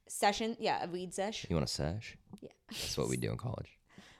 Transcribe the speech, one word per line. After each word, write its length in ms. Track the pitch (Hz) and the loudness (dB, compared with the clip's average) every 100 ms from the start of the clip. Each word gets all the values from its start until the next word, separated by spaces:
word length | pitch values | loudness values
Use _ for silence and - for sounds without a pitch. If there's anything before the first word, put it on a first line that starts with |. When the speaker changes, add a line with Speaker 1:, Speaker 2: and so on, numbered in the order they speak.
| - | -10
Speaker 1:
Session, 480 | - 208 202 220 - | 2 4 4 2 0
yeah, 240 | 208 120 | 2 2
a 60 | 175 | 0
weed 240 | 175 180 | -2 -2
sesh. 320 | - 196 220 - | -2 -2 -2 0
Speaker 2:
You 60 | 82 | 2
want 120 | 64 | 2
a 40 | |
sesh? 440 | - 71 104 - - - - | 2 0 -2 -6 -14 -16 -14
Speaker 1:
Yeah. 80 | - - - | -14 -16 -12
Speaker 2:
That's 260 | - - - | -6 -2 0
what 140 | 58 | 2
we 80 | 64 | 2
do 120 | 55 | 0
in 60 | 57 | 0
college. 420 | 120 - - - _ - - - | -2 -4 -6 -12 _ -20 -20 -14